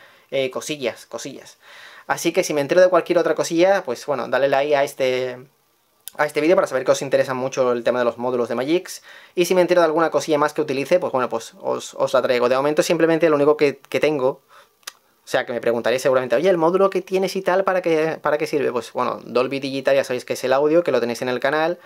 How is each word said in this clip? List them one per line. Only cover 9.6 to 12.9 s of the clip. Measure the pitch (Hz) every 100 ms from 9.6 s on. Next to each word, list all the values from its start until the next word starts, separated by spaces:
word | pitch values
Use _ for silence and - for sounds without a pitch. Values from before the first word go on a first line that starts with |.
entero | 175 180
de | 160
alguna | 156 160
cosilla | 147 160 147
más | 147
que | -
utilice, | 139 135 139 -
pues | 127
bueno, | 131 120
pues | 113 - 190
os, | 131 127 -
os | - 135
la | 127
traigo. | 131 123 120
De | 127
momento | 147 151
simplemente | 175